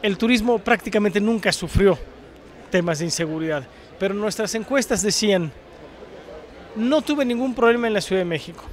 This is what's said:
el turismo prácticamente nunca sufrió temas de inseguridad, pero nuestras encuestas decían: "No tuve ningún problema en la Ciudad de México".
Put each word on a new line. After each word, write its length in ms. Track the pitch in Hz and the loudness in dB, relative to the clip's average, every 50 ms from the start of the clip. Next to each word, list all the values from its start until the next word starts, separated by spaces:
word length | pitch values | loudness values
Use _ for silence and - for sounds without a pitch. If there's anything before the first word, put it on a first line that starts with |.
el 160 | - 214 196 | 0 -2 0
turismo 420 | - 226 226 254 233 214 240 240 220 | 0 2 2 2 2 4 2 0 0
prácticamente 600 | - 233 240 208 - 220 196 214 208 208 165 208 | 2 0 0 0 0 -2 0 2 2 2 2 2
nunca 320 | 202 220 233 214 - 202 - | 2 2 0 0 0 -2 -2
sufrió 440 | - - 160 - - 196 196 175 - - - - - - - - - - - - - - - | -2 -6 -2 2 4 6 6 4 4 -2 -16 -16 -20 -20 -20 -20 -20 -20 -20 -20 -20 -12 -2
temas 300 | - 185 170 175 165 143 | 0 0 0 0 -2 -2
de 60 | 170 | -2
inseguridad, 600 | 165 - - 170 156 156 160 160 160 151 143 131 - - - - - - | -4 -2 -4 -4 -4 -4 -4 -2 -2 -4 -4 -4 -10 -18 -20 -20 -20 -8
pero 160 | - 190 196 196 | -4 -4 -2 -2
nuestras 420 | 202 208 214 185 - 220 196 - | -2 -2 -4 -2 -2 -4 -4 -4
encuestas 460 | 226 214 - 269 277 240 - 247 190 | -6 -4 0 0 0 0 0 -2 0
decían: 500 | 180 208 - - 220 208 196 180 170 151 - - - - - - - - - - - - - - - - - - - - - - - - - | 0 0 0 2 2 2 2 2 2 -2 -6 -12 -20 -20 -20 -20 -20 -20 -20 -20 -20 -18 -18 -20 -18 -18 -18 -18 -18 -18 -20 -20 -20 -14 -6
"No 260 | 220 220 247 294 311 | -2 0 2 2 2
tuve 220 | - - 294 294 277 | 2 0 0 0 0
ningún 300 | 240 240 233 254 269 233 | 0 0 0 -2 -2 0
problema 340 | 254 240 233 233 240 240 | 4 4 4 4 4 2
en 60 | 226 214 | 0 0
la 80 | 202 | 0
Ciudad 200 | - - 190 190 | 0 0 0 0
de 40 | 180 | 0
México". 380 | 175 170 147 - - 170 - - - | 0 -2 -4 -6 -10 -16 -16 -16 -16